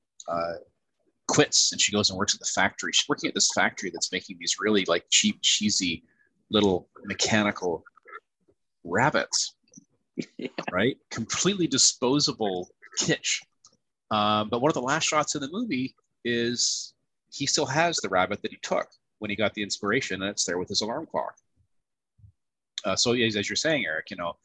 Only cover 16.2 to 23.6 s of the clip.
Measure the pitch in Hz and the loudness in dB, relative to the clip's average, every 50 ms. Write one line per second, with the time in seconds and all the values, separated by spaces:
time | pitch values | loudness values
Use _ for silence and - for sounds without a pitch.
16.2 | - 120 120 117 117 120 120 117 - - - - - - - _ _ _ _ _ | -4 -2 0 0 0 0 0 0 0 0 -2 -4 -8 -12 -16 _ _ _ _ _
17.2 | _ _ - - 143 - - 165 147 127 135 156 170 170 156 - - 98 95 90 | _ _ -8 -4 -2 0 0 0 0 2 2 2 2 2 2 -2 -2 2 2 2
18.2 | 92 92 101 - - - - - - - - - - - - _ _ _ _ _ | 2 2 0 -4 -6 -10 -10 -10 -6 -2 -2 -2 -2 -4 -12 _ _ _ _ _
19.2 | 107 101 101 104 107 98 - 107 104 95 - - 104 101 113 135 - - 95 92 | -8 -6 -2 0 0 0 0 -4 -6 -6 -6 -4 -2 0 0 0 -2 -2 -4 -4
20.2 | 95 101 101 - - 92 87 90 90 - 98 - 110 107 127 156 165 - - 78 | -4 -4 -2 -2 -2 -2 -2 -4 -4 -2 -2 -2 -2 -2 -4 -8 -8 -6 -4 -4
21.2 | - - - _ _ _ _ _ _ _ _ _ _ _ _ _ _ _ _ _ | -4 -4 -10 _ _ _ _ _ _ _ _ _ _ _ _ _ _ _ _ _
22.2 | - - _ _ _ _ _ _ _ _ _ - - 98 95 - - 123 120 127 | -20 -20 _ _ _ _ _ _ _ _ _ -6 -4 -2 0 0 2 2 2 2
23.2 | 117 113 104 104 101 - 101 - | 2 2 2 0 -2 -2 -4 -2